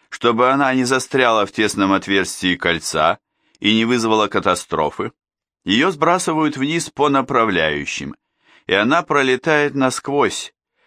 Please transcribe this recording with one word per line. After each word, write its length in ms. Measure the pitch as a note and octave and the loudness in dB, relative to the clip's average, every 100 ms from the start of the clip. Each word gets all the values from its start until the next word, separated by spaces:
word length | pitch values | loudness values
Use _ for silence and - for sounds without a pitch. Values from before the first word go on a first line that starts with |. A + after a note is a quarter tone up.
| - | -20
Чтобы 400 | - A#2+ A2+ B2+ | -2 0 2 2
она 240 | C3+ C#3 | 2 0
не 120 | C3 B2 | 0 0
застряла 600 | C3 - C3+ B2 A2 G2 | -2 -2 0 2 2 0
в 60 | |
тесном 420 | - G#2+ G#2 G2 | 0 -2 0 0
отверстии 640 | F#2+ F#2 G2 F2+ - F#2 F2+ | 0 0 0 0 -2 -2 0
кольца 640 | F2 E2 - D#2 D#2+ G2+ _ _ _ - | 0 -2 -2 0 0 0 _ _ _ -4
и 160 | G#2 A2 | 0 2
не 100 | A2+ | 2
вызвала 420 | B2 A2+ A2 G#2 | 0 2 2 2
катастрофы, 840 | G2+ F#2+ F2 - D#2+ D2+ - A2+ _ _ _ _ _ - | 0 0 -2 -2 -2 -2 -4 -10 _ _ _ _ _ -2
ее 260 | G#2+ E3+ | 0 0
сбрасывают 640 | D3+ D#3+ F3+ F3+ D#3 D3+ C3+ | 0 0 0 0 0 -2 -2
вниз 320 | C#3 E3 - | -4 -4 -6
по 200 | - D3 | -2 0
направляющим, 1080 | C#3 B2+ C3 A2+ F2+ D#2+ D2 C#2+ - C#2 - _ _ _ _ - | 2 0 0 2 2 0 0 -6 -8 -10 -14 _ _ _ _ -2
и 80 | |
она 280 | G2 A2 E3 | 0 2 0
пролетает 720 | E3+ D3 C3 B2+ E3 D3+ D3 C#3 | 0 0 2 0 0 0 0 0
насквозь, 800 | C3 - - C#3+ A2 - - _ _ _ | -2 -2 -4 0 0 -2 -12 _ _ _